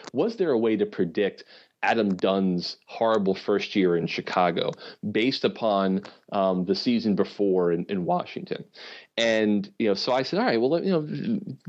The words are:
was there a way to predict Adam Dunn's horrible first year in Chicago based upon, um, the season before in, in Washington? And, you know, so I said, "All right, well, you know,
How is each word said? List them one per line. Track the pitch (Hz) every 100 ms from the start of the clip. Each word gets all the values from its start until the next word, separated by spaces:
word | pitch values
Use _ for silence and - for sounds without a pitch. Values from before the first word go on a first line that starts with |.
| -
was | 123 208 226
there | 175
a | 120
way | 113 107
to | 104
predict | - 87 104 98 - - - - -
Adam | 98 117 104 92
Dunn's | 101 95 95 87 82 - -
horrible | - 113 110 95 92
first | - 101 - 107
year | 92 85
in | 82
Chicago | - - 95 90 85 87 - - - 104
based | 110 123 135
upon, | 120 - 113 101 98 95 - - -
um, | 104 95 92
the | 90
season | 95 123 117 113
before | 95 95 - 101 92 87
in, | 85 90
in | 98
Washington? | 87 180 - - - - - - - - - -
And, | 117 110 107 104 98 -
you | 113
know, |
so | 98 -
I | 127
said, | 135 180
"All | 240
right, | 117
well, | 127 165
you | 196
know, | 175 151 147 113 113 - 135